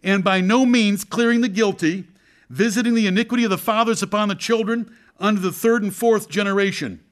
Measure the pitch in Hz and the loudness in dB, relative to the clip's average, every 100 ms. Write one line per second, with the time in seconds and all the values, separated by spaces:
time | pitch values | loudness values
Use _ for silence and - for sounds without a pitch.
0 | 196 196 190 190 185 233 262 240 214 202 | 0 0 2 2 2 2 4 4 2 0
1 | - 220 233 233 233 190 214 - 160 185 | -4 0 2 2 0 0 -2 0 -2 -2
2 | - _ _ _ _ 131 226 214 233 233 | -10 _ _ _ _ -2 0 0 0 2
3 | 208 185 226 240 233 185 - 220 233 214 | 2 0 0 0 0 -2 -2 0 0 0
4 | 196 208 208 190 - 226 208 233 220 - | -2 -2 -2 -4 -2 -2 0 -4 -6 -14
5 | _ _ 196 208 185 180 226 233 208 185 | _ _ -2 0 -2 0 0 0 -2 -2
6 | 233 214 214 180 202 196 196 185 135 87 | 0 0 0 -4 -2 0 0 -2 -8 -10
7 | _ | _